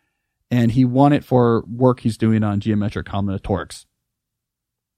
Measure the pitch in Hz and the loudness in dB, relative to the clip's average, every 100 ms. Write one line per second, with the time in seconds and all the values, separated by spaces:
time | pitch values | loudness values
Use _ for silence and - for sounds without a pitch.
0 | _ _ _ _ - 123 117 123 127 127 | _ _ _ _ -4 0 2 2 2 4
1 | 143 147 - 127 117 117 - 120 127 120 | 4 2 0 2 2 0 -4 0 0 2
2 | 117 104 110 110 107 101 110 104 101 - | -4 -2 0 0 0 -2 -2 -2 -4 -6
3 | - 101 101 92 - 92 78 - _ _ | -8 -6 -4 -6 -6 -6 -6 -16 _ _
4 | _ _ _ _ _ _ _ _ _ | _ _ _ _ _ _ _ _ _